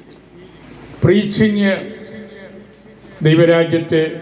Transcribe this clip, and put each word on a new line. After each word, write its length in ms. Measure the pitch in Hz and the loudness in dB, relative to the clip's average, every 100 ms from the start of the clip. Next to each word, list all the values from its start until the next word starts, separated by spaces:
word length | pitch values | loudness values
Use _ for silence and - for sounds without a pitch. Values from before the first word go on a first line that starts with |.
| - - - - - - - - - - | -20 -20 -20 -20 -20 -20 -20 -20 -20 -2
preaching 520 | 170 202 208 220 214 202 196 175 - - - 214 196 202 190 - - - - - - - 156 | 0 2 0 0 0 2 0 -2 -6 -16 -18 -18 -20 -20 -20 -20 -20 -20 -20 -20 -20 -4 2
ദൈവരാജ്യത്തെ 760 | 160 170 165 165 165 160 160 160 170 | 4 4 4 2 -2 0 0 -2 -6